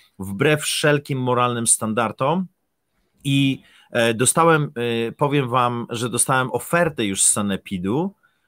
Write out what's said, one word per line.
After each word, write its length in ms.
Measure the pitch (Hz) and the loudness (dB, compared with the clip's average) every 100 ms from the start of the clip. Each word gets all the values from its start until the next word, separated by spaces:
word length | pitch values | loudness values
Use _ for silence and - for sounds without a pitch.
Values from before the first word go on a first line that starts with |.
| _ - | _ -14
wbrew 420 | 95 98 147 151 | -8 0 2 2
wszelkim 580 | - - 156 147 147 135 | -2 0 2 2 0 -4
moralnym 480 | 127 123 123 120 113 | 0 2 0 0 0
standardom 800 | - 110 110 110 - 135 180 180 _ _ _ _ _ _ _ | 0 0 0 -2 -2 -2 0 -4 _ _ _ _ _ _ _
i, 380 | 139 139 135 127 - _ _ | -2 2 2 0 -8 _ _
e, 220 | 120 117 | 0 2
dostałem, 580 | 110 123 - 165 156 147 120 120 117 113 | 2 2 4 4 4 2 -4 -4 -2 -4
e, 40 | |
powiem 380 | - 143 143 127 | -2 0 0 0
wam, 380 | 127 123 120 117 | 0 0 -2 -6
że 200 | 117 120 | -6 -4
dostałem 420 | 120 - 131 127 | -2 0 0 0
ofertę 540 | 120 - - 165 135 107 | -4 -2 0 0 0 -2
już 180 | 95 | 0
z 80 | - | 0
sanepidu, 840 | - 101 95 - 95 95 131 196 - _ _ | 0 -2 -4 -6 -4 -2 -2 -2 -8 _ _